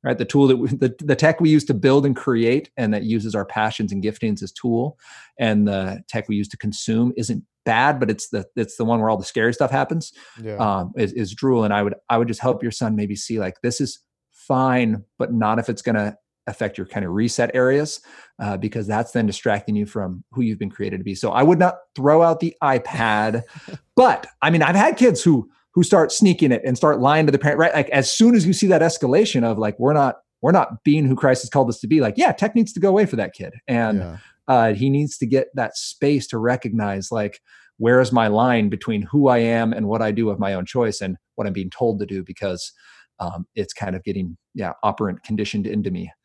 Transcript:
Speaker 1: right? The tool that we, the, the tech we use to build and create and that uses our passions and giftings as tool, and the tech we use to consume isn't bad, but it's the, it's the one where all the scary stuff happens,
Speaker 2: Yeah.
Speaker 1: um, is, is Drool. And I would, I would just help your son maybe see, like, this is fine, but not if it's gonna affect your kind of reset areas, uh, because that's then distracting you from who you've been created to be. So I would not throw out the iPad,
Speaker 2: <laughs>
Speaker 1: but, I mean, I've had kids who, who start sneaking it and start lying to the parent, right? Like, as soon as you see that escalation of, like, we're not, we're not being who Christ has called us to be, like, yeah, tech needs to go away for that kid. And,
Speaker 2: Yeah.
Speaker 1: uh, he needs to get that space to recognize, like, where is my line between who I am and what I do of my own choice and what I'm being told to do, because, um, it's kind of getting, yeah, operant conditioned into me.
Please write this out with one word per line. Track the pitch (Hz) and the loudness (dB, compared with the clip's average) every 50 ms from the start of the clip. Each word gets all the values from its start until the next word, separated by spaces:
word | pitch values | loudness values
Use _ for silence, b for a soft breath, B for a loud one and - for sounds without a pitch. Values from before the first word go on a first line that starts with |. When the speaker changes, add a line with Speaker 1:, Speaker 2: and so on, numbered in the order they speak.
| - | -2
Speaker 1:
right? | 135 127 | -4 -4
The | - 117 | -4 -4
tool | - - 143 139 | 0 4 4 6
that | 131 127 | 6 4
we, | 120 120 107 | 2 2 -4
the, | 127 127 135 127 - - | -2 -2 -2 -2 -2 -4
the | 156 147 131 | -2 -2 0
tech | - - 165 160 - | 4 4 2 4 4
we | 170 156 | 4 4
use | 156 151 147 | 4 4 2
to | - 135 | 0 -2
build | 101 110 131 135 143 139 | 2 4 4 4 4 4
and | 143 123 | 2 -2
create | - - 139 123 113 117 117 123 151 151 - _ - | -2 -2 -2 0 2 2 2 2 0 -2 -6 _ -4
and | 120 104 107 | -2 -2 -2
that | 104 | -2
uses | 95 110 113 113 101 113 104 | -2 -2 -2 -2 -2 -2 -4
our | 104 98 | -4 -4
passions | - - 107 107 110 - - 110 95 | -4 -4 -2 -2 -2 -2 -4 -6 -4
and | 98 98 | -4 -4
giftings | 92 107 104 - - 110 104 98 | -4 -6 -6 -4 -4 -4 -4 -4
as | 98 92 | -8 -14
tool, | _ - - 120 117 117 123 147 - B B B B B B B B - | _ -6 -4 -2 -2 0 -2 -4 -8 B B B B B B B B -4
and | 120 110 107 104 104 104 | -2 0 2 2 2 2
the | 98 95 95 95 98 - - - | 0 -2 -4 -6 -8 -10 -12 -8
tech | - 113 - - | -8 -8 -6 -4
we | 107 | -4
use | 101 101 101 | -4 -4 -6
to | - | -10
consume | - - 107 101 - - - 110 113 120 123 123 - | -10 -10 -8 -8 -8 -6 -4 -2 0 0 -2 -2 -4
isn't | 113 113 117 - - _ _ _ _ | -6 -6 -6 -8 -8 _ _ _ _
bad, | 117 113 113 127 147 147 127 | -2 0 2 2 2 2 0
but | 127 107 | -2 -2
it's | 107 104 - - | -2 -6 -8 -8
the, | - 104 95 _ _ | -8 -8 -8 _ _
it's | 123 110 - - | -6 -6 -6 -4
the | - 117 | -4 -2
one | 113 117 113 | 0 0 0
where | 110 110 | 2 0
all | 110 98 | 0 -2
the | 95 | -4
scary | - - 117 110 117 | -6 -2 0 0 0
stuff | 113 - 143 127 | 0 0 -2 0
happens, | 131 135 139 - - 165 147 - B B B B B 117 | 0 -2 -2 -2 -4 -6 -6 -10 B B B B B -16
Speaker 2:
Yeah. | 113 110 107 | -12 -10 -4
Speaker 1:
um, | 101 117 104 98 95 90 92 - | -2 -2 0 0 -2 -4 -6 -4
is, | 127 110 98 - | -4 -4 -4 -2
is | 120 107 90 107 | -6 -6 -6 -6
Drool. | - 135 135 127 117 110 | -2 0 2 2 2 2
And | 104 101 | 2 0
I | 104 | 0
would, | 101 101 101 - _ - | 0 -2 -4 -6 _ -2
I | 120 113 | 0 0
would | 120 117 | 0 -2
just | 110 - | -4 -2
help | - 131 123 - | -2 -2 -2 -2
your | - 117 | -4 -8
son | 107 - 127 110 110 | -4 -4 -4 -2 -2
maybe | 107 104 101 104 | -2 -4 -4 -6
see, | - - - 113 110 | -10 -8 -8 -6 -6
like, | 98 92 - _ | -6 -6 -8 _
this | - 120 120 - | -6 -6 -4 -4
is | 143 120 - _ _ _ _ _ _ _ | -6 -6 -6 _ _ _ _ _ _ _
fine, | _ _ _ - 135 131 131 131 123 127 120 113 107 101 101 _ _ _ | _ _ _ -2 0 0 2 2 2 2 0 0 -2 -4 -6 _ _ _
but | 120 113 | -6 -4
not | 120 110 110 107 110 117 | -2 0 0 0 0 -2
if | 113 - | -2 -4
it's | 110 - | -6 -4
gonna | - 120 113 107 104 104 107 _ _ _ _ _ _ | -2 -2 0 0 -2 -4 -6 _ _ _ _ _ _
affect | - 104 - 117 101 - - | -14 -8 -6 -6 -6 -6 -8
your | 95 | -12
kind | - - 107 98 | -8 -8 -8 -6
of | 90 | -4
reset | 90 104 113 117 - - 120 - - | -2 -2 -2 -2 0 -2 -2 0 0
areas, | 127 127 127 135 143 151 151 - - B B B B B B B - | 2 2 2 2 2 0 -2 -8 -14 B B B B B B B -8
uh, | 110 104 101 | -6 -6 -6
because | 95 107 107 - 117 104 | -4 -6 -6 -6 -6 -6
that's | 101 107 107 120 - | -4 -2 -4 -4 -2
then | - 123 110 | -2 -2 -2
distracting | 104 98 - - 120 104 101 - - 107 | -2 -4 -2 -2 -2 -2 -2 -2 -4 -4
you | 104 104 | -2 -4
from | 104 - 110 98 92 90 87 - _ | -4 -6 -8 -8 -8 -8 -12 -16 _
who | - 135 | -6 -4
you've | 120 113 107 92 | -2 -2 -2 -4
been | 104 98 | -8 -10
created | - - 101 95 98 95 | -8 -8 -8 -6 -6 -8
to | 92 | -8
be. | 101 95 | -8 -8
So | - - 104 | -6 -4 -2
I | 90 123 | 2 4
would | 139 160 180 160 | 4 4 4 4
not | 180 180 180 - - _ _ | 2 0 0 -4 -18 _ _
throw | - 131 143 151 160 | 0 2 4 6 6
out | 170 165 165 165 | 6 4 2 0
the | 170 165 - _ | -4 -6 -4 _
iPad, | - 143 135 120 - - - 131 113 113 107 107 107 110 107 117 113 B B 151 B B | -2 0 0 0 -2 -6 -4 -2 0 0 0 0 0 -2 -2 -4 -6 B B -20 B B
Speaker 2:
<laughs> | 196 B B _ _ | -18 B B _ _
Speaker 1:
but, | - 254 233 120 - - - _ _ | 4 6 6 4 0 -4 -16 _ _
I | 135 156 | 0 2
mean, | 170 160 | 2 2
I've | 151 151 175 | 2 2 4
had | 196 214 320 - | 4 4 2 4
kids | - 247 247 170 - - | 4 4 4 4 4 4
who, | 175 151 123 107 b b b b b _ | 4 4 4 2 b b b b b _
who | 175 | 2
start | 175 - 208 180 156 - | 4 6 6 4 4 4
sneaking | - - 220 190 175 - 156 135 | 4 4 4 4 6 4 4 2
it | 123 107 - | 2 2 0
and | 131 127 | -4 -2
start | - - 151 147 117 | 2 2 2 2 4
lying | 123 139 151 160 160 | 2 4 4 4 4
to | 147 | 4
the | 139 139 | 2 2
parent, | - 147 143 151 | 2 0 2 4
right? | 165 170 - | 2 2 2
Like, | 151 139 - | 0 -2 0
as | 147 139 131 - | 0 0 0 0
soon | - - 220 233 240 | 2 4 6 6 6
as | 214 160 | 4 4
you | 180 | 2
see | 180 - 226 185 | 2 2 2 4
that | 185 151 | 4 4
escalation | 160 165 165 - - 123 131 180 220 208 - 135 | 4 2 0 -2 -2 2 2 2 2 2 0 0
of, | 117 113 110 104 | 0 0 0 0
like, | 110 104 104 - | -2 -4 -2 0
we're | 117 139 | 0 2
not, | 151 151 135 127 - - _ _ _ _ | 2 2 2 0 -2 -6 _ _ _ _
we're | - 135 | 0 2
not | 139 165 - - - - _ | 4 4 2 0 -6 -2 _
being | 147 147 156 147 | 2 2 4 2
who | 131 131 | 0 0
Christ | - - 135 127 123 | 2 2 2 2 2
has | - 120 | -2 -2
called | - 143 131 117 | 0 0 0 0
us | 113 - | -2 -6
to | - 107 | -2 0
be, | 151 156 | 2 2
like, | 131 110 104 | 2 0 2
yeah, | - 339 294 | 2 2 2
tech | - - 196 214 - | 2 0 -2 0 2
needs | 240 226 - - | 0 0 0 -2
to | 175 | 0
go | 190 196 | 2 2
away | 190 208 208 | 4 4 2
for | - - | 2 0
that | 113 - - - | -4 -6 -6 -8
kid. | - 95 - 98 117 _ | -12 -14 -14 -14 -16 _
And, | - 123 117 117 110 104 98 | -2 -2 0 0 0 -2 -2
Speaker 2:
Yeah. | 90 87 80 101 B B B B _ - | -4 -6 -12 -16 B B B B _ 2
Speaker 1:
uh, | 131 120 113 113 107 | 4 4 4 2 2
he | 98 127 139 | 0 0 0
needs | 139 143 147 143 - - | 0 0 -2 -4 -4 -6
to | - | -2
get | 113 131 131 131 - _ | 0 0 0 0 -2 _
that | 135 117 107 - | -6 -6 -6 -6
space | - - - - _ 139 143 147 135 - - | -12 -12 -12 -6 _ 0 0 0 0 -2 -4
to | - 113 | -6 -2
recognize, | 113 170 - - - 117 101 113 104 101 98 98 95 - | 0 0 -2 -2 -4 -4 -4 -2 -2 -2 -4 -6 -6 -6
like, | 120 110 104 101 - - b b b b b b b _ | -4 -4 -4 -6 -8 -12 b b b b b b b _
where | 110 117 123 127 | 2 4 6 6
is | 127 110 | 4 4
my | 127 120 113 107 | 2 2 2 4
line | 104 110 120 127 123 117 107 101 | 2 2 2 2 2 2 0 0
between | 101 92 - - 110 101 | -2 -4 -6 -4 -4 -4
who | 101 - - 147 139 131 | -4 -2 0 4 4 4
I | 123 120 | 4 4
am | 117 117 117 113 117 113 117 | 2 2 2 0 0 0 -2
and | 107 110 101 | -2 -2 -2
what | 110 113 | -2 0
I | 113 107 | 0 -2
do | 104 110 113 107 | 0 0 -2 -2
of | 101 85 | -2 -2
my | 101 98 98 | -2 -2 -2
own | 92 92 | -4 -6
choice | - - 131 120 110 101 - | -4 -2 -2 -2 -2 -2 -4
and | 101 92 92 - _ _ _ | -6 -8 -8 -8 _ _ _
what | - 107 | -6 -6
I'm | 101 | -6
being | 92 101 95 92 | -4 -6 -8 -8
told | - - 123 117 104 98 | -6 -2 -2 -2 -2 -4
to | 104 | -6
do, | 95 98 95 | -6 -8 -10
because, | 87 90 92 - 104 98 90 87 - - b b b b b b b b _ _ | -10 -12 -12 -8 -6 -6 -6 -8 -10 -16 b b b b b b b b _ _
um, | 95 85 85 87 90 _ _ | -10 -10 -8 -10 -12 _ _
it's | 110 95 - - | -8 -8 -8 -8
kind | - 104 98 92 | -10 -8 -8 -8
of | 92 - | -8 -6
getting, | - 95 98 92 85 82 _ _ _ _ | -6 -6 -6 -6 -8 -10 _ _ _ _
yeah, | - 98 85 - _ | -10 -8 -8 -8 _
operant | - 104 98 - 107 98 90 - _ | -4 -4 -2 -2 -4 -4 -4 -8 _
conditioned | - 110 104 104 - - 104 95 | -8 -6 -4 -4 -4 -4 -6 -6
into | - 107 107 101 101 | -4 -4 -4 -4 -4
me. | 90 90 90 - _ _ | -6 -8 -10 -12 _ _